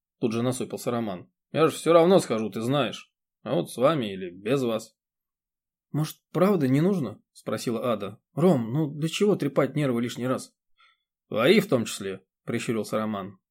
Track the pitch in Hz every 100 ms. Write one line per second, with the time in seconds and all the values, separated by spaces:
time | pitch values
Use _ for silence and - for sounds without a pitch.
0 | _ _ 123 117 123 127 104 101 - 117
1 | 113 90 - _ _ 139 160 - 151 170
2 | 170 190 - 113 107 113 113 143 117 -
3 | - _ _ _ 110 151 156 - 131 160
4 | 110 95 92 87 104 139 123 110 113 _
5 | _ _ _ _ _ _ _ _ _ 139
6 | 156 - _ 156 185 196 131 135 170 190
7 | 117 104 _ - - 110 - 113 123 110
8 | 98 - _ - 175 147 113 135 156 147
9 | 160 - 208 190 143 - 135 143 143 117
10 | 120 120 123 120 - _ _ _ _ _
11 | _ _ _ 107 123 214 - 127 107 -
12 | 98 95 _ _ - 113 117 110 104 110
13 | 110 104 95 - _